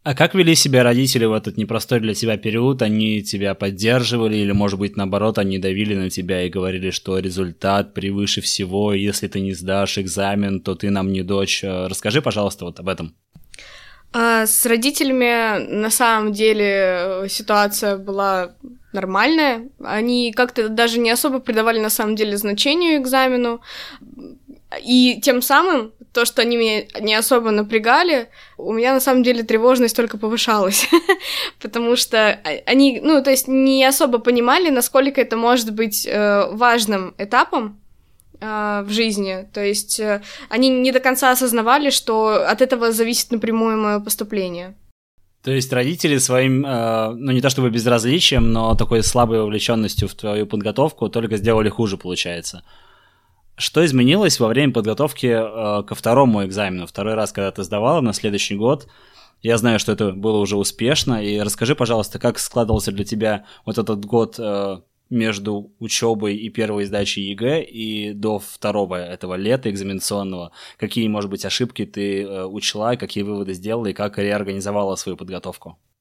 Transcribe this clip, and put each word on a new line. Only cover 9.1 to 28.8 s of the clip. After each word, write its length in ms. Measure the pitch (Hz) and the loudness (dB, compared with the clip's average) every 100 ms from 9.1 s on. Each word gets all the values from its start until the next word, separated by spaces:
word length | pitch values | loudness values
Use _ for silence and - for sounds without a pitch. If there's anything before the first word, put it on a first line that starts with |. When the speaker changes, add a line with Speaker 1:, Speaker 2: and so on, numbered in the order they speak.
| 98 101 | -2 -4
Speaker 1:
ты 100 | 98 | -4
не 140 | 98 | -4
сдашь 460 | 87 92 98 98 - | -6 -2 0 0 -2
экзамен, 640 | 92 98 98 101 101 95 | -4 -2 -2 0 0 -2
то 140 | - | -4
ты 160 | 90 101 | -4 -2
нам 220 | 98 95 | -2 -2
не 100 | 95 | -2
дочь? 400 | 92 98 95 - | -2 -2 -2 -2
Э, 240 | 98 92 92 | -4 -4 -6
расскажи, 340 | 95 107 135 | -4 -2 0
пожалуйста, 440 | 127 104 101 - | 0 -2 -2 -4
вот 160 | 87 82 | -12 -8
об 80 | 92 | -6
этом. 260 | 90 82 - _ - - - - - - - - | -6 -8 -16 _ -20 -20 -20 -20 -20 -20 -20 -8
Speaker 2:
А, 320 | 240 233 226 | -2 2 2
с 220 | 220 - 240 | 2 0 2
родителями, 1080 | 233 262 294 285 262 240 233 226 196 113 | 2 2 0 0 2 2 2 0 -2 -4
на 180 | 202 220 | -4 -2
самом 420 | 220 233 220 214 | 2 2 2 0
деле, 320 | 202 220 214 202 | 2 2 2 2
э, 600 | 196 185 180 185 185 196 | 2 2 0 -2 -4 -6
ситуация 680 | - 208 208 208 208 208 196 | -6 0 2 2 0 -2 -2
была 600 | 196 196 196 185 175 - 254 247 - | -4 -2 0 0 -2 -10 -20 -20 -10
нормальная. 760 | 190 190 196 247 320 294 226 254 - | -6 -2 2 2 4 2 0 -6 -14
Они 480 | - 214 233 247 233 | -6 -4 0 0 0
как-то 360 | 220 247 247 220 | 0 0 0 -2
даже 300 | 220 233 233 | 0 0 2
не 120 | 226 | 0
особо 280 | 240 302 262 | 2 0 -2
придавали, 400 | 262 220 226 226 | -2 0 2 2
на 120 | 214 | 0
самом 260 | 233 214 214 | 0 -2 0
деле, 200 | 214 202 | -2 -2
значению 640 | 208 202 277 320 339 302 | -2 0 0 2 2 2
экзамену. 600 | 254 262 262 247 240 233 - - - 262 - - - - - - - - | 2 2 2 2 0 -4 -10 -18 -18 -20 -20 -20 -18 -20 -20 -20 -16 -10
И 360 | - 254 247 240 | 2 4 4 4
тем 200 | 277 254 | 0 0
самым 500 | 247 277 370 285 220 - - | 2 4 4 2 -2 -10 -6
то, 120 | 240 | -2
что 180 | 233 - | 0 0
они 140 | 233 240 | 0 2
меня 280 | 220 214 208 - | 0 0 -4 -6
не 140 | 208 | 0
особо 360 | 214 226 247 226 | 0 4 2 4
напрягали, 800 | 208 208 226 226 285 359 269 233 - - - | 0 0 0 4 4 4 0 -2 -12 -20 -10
у 140 | 180 | -4
меня, 200 | 226 | 0